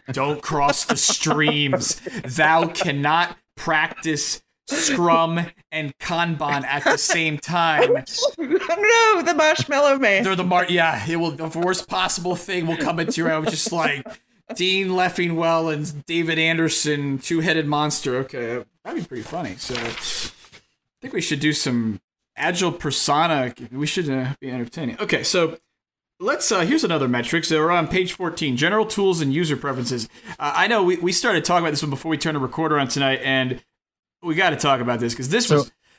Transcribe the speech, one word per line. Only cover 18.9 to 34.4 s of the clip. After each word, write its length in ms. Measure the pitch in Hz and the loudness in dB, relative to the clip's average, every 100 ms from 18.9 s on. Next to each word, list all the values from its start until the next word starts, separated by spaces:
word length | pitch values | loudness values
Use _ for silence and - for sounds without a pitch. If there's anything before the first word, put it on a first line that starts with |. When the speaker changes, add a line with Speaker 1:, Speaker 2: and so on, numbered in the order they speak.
| 339 | -8
Speaker 2:
be 40 | 170 | -8
pretty 160 | 123 | -10
funny. 320 | - 165 139 92 | -8 -8 -8 -8
So 180 | - | -8
I 1300 | 123 117 107 - - - - - - _ _ _ _ | -6 -6 -8 -8 -6 -8 -12 -20 -20 _ _ _ _
think 120 | - | -8
we 60 | - | -6
should 200 | 165 147 | -4 0
do 120 | 151 | 0
some 480 | 151 - 120 113 101 - _ _ - | 0 0 0 -2 -4 -12 _ _ -4
agile 360 | 151 180 180 | -2 0 -2
persona. 840 | - 151 127 - 147 170 151 127 - 123 | -2 -4 -2 2 2 2 2 -2 -6 -12
We 160 | 127 151 | -6 -4
should, 220 | - 156 | -2 -2
uh, 240 | 135 131 139 | -2 -4 -6
be 100 | 135 | -8
entertaining. 480 | 127 120 - 135 113 | -8 -8 -6 -8 -6
Okay, 220 | 202 143 | -2 -2
so 360 | - 185 165 - _ _ _ _ _ _ | 0 0 0 -2 _ _ _ _ _ _
let's, 300 | 196 294 - | -4 0 0
uh, 100 | 196 | 2
here's 220 | 175 311 | 2 2
another 240 | 226 160 131 | 2 0 2
metric. 360 | 120 120 165 | 0 0 -2
So 160 | 160 156 | 2 2
we're 100 | 160 | 4
on 160 | 175 151 | 2 2
page 240 | 175 185 | 0 -2
fourteen, 420 | - 175 170 156 123 | -2 -6 -4 -2 0
general 300 | 160 208 214 | 2 2 0
tools 340 | 208 196 170 | 2 2 2
and 120 | 143 | 2
user 240 | 143 165 139 | 0 0 -2
preferences. 520 | 143 131 120 123 110 - - - | -2 -4 -4 -4 -6 -12 -18 -6
Uh, 140 | 143 151 | -2 0
I 100 | 196 | 2
know 160 | 226 | 4
we, 140 | 180 175 | 2 2
we 160 | 175 | 0
started 320 | 190 233 180 | 0 2 2
talking 200 | - 175 | 2 2
about 60 | 170 | 2
this 120 | 147 | -2
one 80 | 151 | -2
before 200 | 135 160 | -4 -4
we 80 | 151 | -2
turned 180 | 160 151 | -2 -2
the 40 | |
recorder 380 | 131 127 160 151 | -4 -2 0 2
on 100 | 135 | 0
tonight, 320 | 139 139 131 | 0 0 0
and 400 | 131 135 127 123 - _ _ _ _ _ | 0 0 0 -4 -10 _ _ _ _ _
we 120 | 175 | -4
gotta 220 | 160 | 2